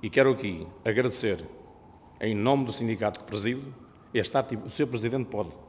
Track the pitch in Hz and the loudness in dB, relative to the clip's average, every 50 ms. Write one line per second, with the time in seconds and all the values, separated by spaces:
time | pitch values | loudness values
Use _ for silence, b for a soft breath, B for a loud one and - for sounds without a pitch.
0 | - 107 - 135 135 135 127 131 - 104 90 80 82 - - - - 113 107 110 | -6 2 4 6 6 6 6 2 0 -6 -6 -6 -8 -12 -14 -6 -2 0 2 2
1 | 127 127 - - - 110 98 85 82 78 - - - - - - - - - - | 2 2 2 0 0 0 0 -2 -4 -12 -16 -18 -20 -20 -20 -20 -20 -20 -20 -20
2 | - - - - - 110 110 104 101 123 139 139 131 117 117 - 120 113 113 98 | -20 -20 -12 -4 -2 -2 0 2 4 4 4 4 2 0 -2 -2 0 -2 0 2
3 | 110 104 101 - - - 104 104 98 113 123 131 139 139 139 - - - - - | 0 0 0 -2 -12 -6 -4 -2 0 0 -2 -2 -6 -12 -14 -16 -20 -20 -20 -20
4 | - - - 117 104 - - 135 131 - 123 107 - - - - 147 123 123 117 | -20 -2 0 0 0 2 2 0 0 0 -4 -8 -8 -10 -2 0 0 0 0 -2
5 | 107 117 117 135 127 - - 104 104 82 - - - | -2 -2 0 -2 -4 -2 -4 -4 -4 -4 -6 -16 -20